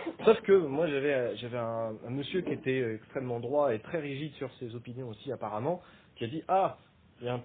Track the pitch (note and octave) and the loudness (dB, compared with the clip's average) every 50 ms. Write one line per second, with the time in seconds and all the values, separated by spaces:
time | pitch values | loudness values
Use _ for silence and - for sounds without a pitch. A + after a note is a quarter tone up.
0 | - E4 - - - G#3+ A3+ - - G3 G3 F#3+ E3 C#3 C3+ D3+ E3+ D#3 C#3+ C3+ | -6 -8 -4 4 6 6 6 6 8 8 8 8 6 4 2 2 2 2 2 2
1 | C#3 D3 C#3 B2+ B2 A2+ G#2 A2 A#2+ A#2 A#2+ B2 A#2 A2+ A2+ A2+ A2+ A2 A2 G#2+ | 2 2 2 2 2 0 -2 -4 -6 -6 -4 -4 -2 -2 -2 -2 -4 -4 -6 -8
2 | - A#2 B2+ C#3 C#3 - - F3+ E3+ - - A2 - C3 C3 C3 B2 A2+ A2 G#2+ | -8 -6 -6 -6 -4 -2 -2 -2 -2 -2 -4 -4 -2 0 0 2 0 0 -2 -6
3 | - - - C#3 B2+ B2 A#2+ A#2 A#2 A#2+ C#3+ D3 C#3+ C3+ A2+ G#2+ - - - E3 | -8 -8 -8 -6 -4 -4 -4 -4 -2 0 2 4 4 4 2 0 -2 -4 -6 -6
4 | D3 C#3+ C3+ C3+ D#3 D3 - - C#3 B2 - - C3 A2+ A2+ A#2+ A#2 B2 A#2 B2+ | -4 -4 -6 -6 -8 -8 -8 -8 -10 -10 -10 -10 -12 -10 -10 -10 -12 -12 -10 -10
5 | C3 A#2 G#2 - - C3+ A#2+ - A2+ G#2 G#2+ G#2+ A#2+ D#3 F3 F3 - - - - | -10 -10 -12 -10 -8 -8 -6 -6 -6 -6 -4 -2 -2 -2 -2 -4 -6 -18 -20 -20
6 | - - - - A#2 A2+ D3 D#3+ - - F#3 G3 F#3 D3 B2+ - - _ _ _ | -20 -16 -10 -8 -6 -6 -6 -4 0 2 4 4 4 2 -2 -6 -18 _ _ _
7 | - - - - A#2+ B2 B2 A#2+ | -20 -20 -14 -8 -4 -4 -4 -4